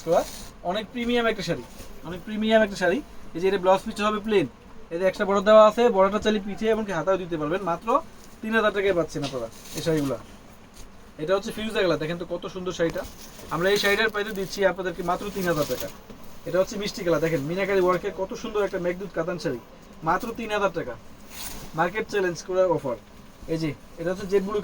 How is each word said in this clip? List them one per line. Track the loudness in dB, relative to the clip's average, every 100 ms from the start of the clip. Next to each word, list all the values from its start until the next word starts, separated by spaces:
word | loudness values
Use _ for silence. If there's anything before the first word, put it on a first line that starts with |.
| 2
করা, | 2 2 -6 -14 -10 -4
অনেক | -4 -6
প্রিমিয়াম | -6 0 2 2
একটা | 0 -2
শাড়ি, | -4 -6 -14 -14 -14 -12
অনেক | -12 -8
প্রিমিয়াম | -2 4 6 6
একটা | 2
শাড়ি। | 2 2 -2 -12 -10
এই | 0
যে | 2
এটা | 2
ব্লাউজ | 6 4 4
পিস | -2 0
হবে | 0 2
প্লেন, | 2 2 -4 -20 -16 -10
এই | 0
যে | 0
একটা | 2 2
বর্ডার | 2 10
দেওয়া | 10 10
আছে, | 8 4
বর্ডারটা | 6 4 4
চাইলে | 2 0 0
পিঠে | -2 0
এমনকি | 0 0 -2
হাতাও | 2 0
দিতে | 0 -2
পারবেন, | 0 -2 -2
মাত্র | -4 2 0 0 -16 -20 -12
তিন | -2 2
হাজার | 2 2
টাকায় | 2 2
পাচ্ছেন | 0 -2 -6
আপনারা | -6 -8 -12 -14 -6
এই | 0
শাড়িগুলো। | 0 0 -2 -8 -20 -20 -20 -20 -18 -18 -18 -20 -8
এটা | 0 0
হচ্ছে | 0 -6
ফিউজা | -4 0
কালার, | 2 2
দেখেন | -2 -4
তো | -6
কত | -6 -8
সুন্দর | -8 -6 0
শাড়িটা, | 0 -2 -8 -12 -18 -16 -8
আমরা | -2 2
এই | 2
শাড়িটার | 2 2 2
প্রাইস | 0 -4 -4
দিচ্ছি | -6 0 0
আপনাদেরকে | 2 -6 -4 -2
মাত্র | -2 -4 -4
তিন | 0
হাজার | 0 0
টাকা। | -2 -6 -12 -18 -16 -14 -12 -4
এটা | 0
হচ্ছে | 0 -2
মিষ্টি | -6 -4 0
কালার, | 2
দেখেন | 2 0 -2
মিনাকারি | -2 0 2
ওয়ার্কের | 4 2 -2 -6
কত | -8 -6
সুন্দর | -6 -2 -2
একটা | -2
মেঘদূত | -4 -4 -6 -6
কাতান | -4 -4
শাড়ি, | -4 -6 -10 -20 -20 -8 -2
মাত্র | -2 -2 -8
তিন | -4 0
হাজার | 0 0
টাকা, | -8 -10 -14 -20 -18 -12 -12 -10 -10 -2
মার্কেট | -2 -2 -2
চ্যালেঞ্জ | 0 0 -2 -4
করে | 2 4 2
অফার। | 0 -6 -10 -20 -20 -16 -6
এই | -4
যে | -2 -6 -12 -8
এটা | -4
হচ্ছে | -4 0
জেড | 0 2
ব্লু | -2